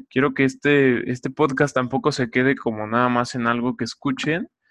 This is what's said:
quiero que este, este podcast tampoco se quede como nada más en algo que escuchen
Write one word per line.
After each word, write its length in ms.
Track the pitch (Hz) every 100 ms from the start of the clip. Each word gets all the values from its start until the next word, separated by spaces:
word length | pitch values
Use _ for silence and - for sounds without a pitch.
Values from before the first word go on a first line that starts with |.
| -
quiero 240 | 131 143
que 120 | 135 135
este, 640 | 131 147 143 135 120 -
este 180 | 123 135
podcast 440 | 135 156 - 143 131
tampoco 360 | 123 131 151
se 180 | 139 117
quede 260 | 123 127 135
como 320 | 123 107 107
nada 220 | 117 123
más 260 | 120 123 127
en 120 | 117
algo 300 | 117 123 117
que 80 | 117
escuchen 640 | - 139 131 139 165 285 _ _